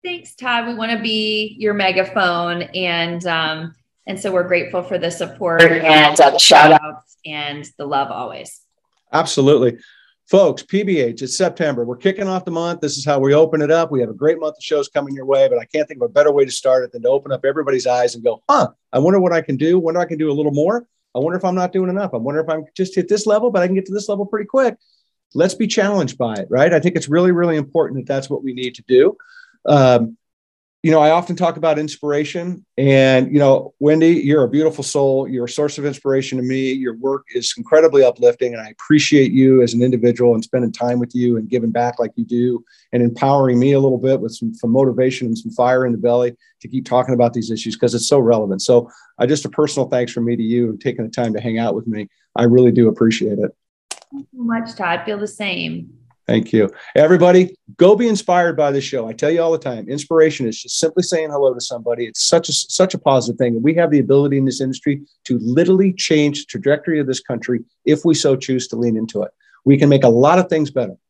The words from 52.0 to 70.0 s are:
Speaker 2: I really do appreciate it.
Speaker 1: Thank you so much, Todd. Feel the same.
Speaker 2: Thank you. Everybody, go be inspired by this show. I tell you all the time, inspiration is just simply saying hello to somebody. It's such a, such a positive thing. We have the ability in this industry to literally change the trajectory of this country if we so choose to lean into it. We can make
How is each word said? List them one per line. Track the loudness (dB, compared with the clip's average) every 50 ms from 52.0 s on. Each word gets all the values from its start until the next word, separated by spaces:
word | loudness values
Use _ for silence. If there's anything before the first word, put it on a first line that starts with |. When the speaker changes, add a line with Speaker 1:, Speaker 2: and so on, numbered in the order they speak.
| -10 -14 _ _ _ _ _
Speaker 2:
I | 0 2
really | 4 6 6 6 6
do | 4 4 4
appreciate | 2 2 2 0 0 2 0 -4 -4 -2 -4
it. | -4 -6 -8 _ _ _ _ _ _ _ -20 -20 _ _
Speaker 1:
Thank | -16 -16 -16 _
you | _
so | -8 -6
much, | -6 -4 -6 -6 -10 -10
Todd. | -8 -4 -4 -4 -4 -6
Feel | -8 -8
the | -8 -8
same. | -10 -10 -8 -8 -6 -6 -6 -6 -8 -8 -10 -12 -16 -20 _ _ _ _ _ _
Speaker 2:
Thank | -2 -2 -2 0 0
you. | 2 2 2 0 -2 -12 -20 -2 2
Everybody, | 4 6 6 6 6 6 6 6 6 4 2 -4 _ _ -20 2
go | 4 6 6 6
be | 4 2 0
inspired | -2 -2 -2 0 0 2 2 0 0
by | 0 -2 0
this | 0 -4 -4
show. | -4 -6 -6 -6
I | -8 -6
tell | -4 -2 0
you | 0 0
all | 0 0 -2
the |
time, | -2 -4 -8 -8 -8 -10
inspiration | -8 -10 -10 -6 _ 4 4 4 4 2 -2 -6
is | -6 -6 -8
just | -12 -10 -6
simply | -4 -4 -2 0 -2
saying | -2 0 -2 -4 -4 -4
hello | -2 0 0 0 0
to | -2
somebody. | -8 -10 -10 -8 -4 -4 -4 -4 -6
It's | -8 -6 -4 0
such | 2 2 0 0 -2
a, |
such | -6 -6 -6 -6 0 0 0 0 0
a |
positive | -4 _ 2 2 2 0 -2 -4
thing. | -2 -2 -2 -2 0
We | 0 0 2
have | 2 0 2
the | 2 0
ability | 2 4 2 2 2 2 0
in | 0 0
this | -2 -2 -4
industry | -6 -6 -6 -4 -4 -4 -4 -4 -8 _ _ _ _
to | -4 -4 -4
literally | -2 0 0 2 2 2 2 2 2 0 0
change | -2 -2 0 0 2 2 0 -2 -6
the | -12 _
trajectory | -12 -4 -2 -2 -2 0 -2 -4 -2 -2
of | -2
this | -4 -6 -8
country | _ -8 -8 -8 -4 -4 -4 -4 -6 _ _ _ _
if | 0 0 2 2
we | 0 0
so | 2 2 0 0
choose | 0 -2 -4 -4 -4 -4
to | -6 -6
lean | -4 -2 -2 -2
into | -2 -4 -6 -6 -6
it. | -8 -8 _ _ _ _ _ _ _
We | 4 4
can | 6 6
make | 4 4 6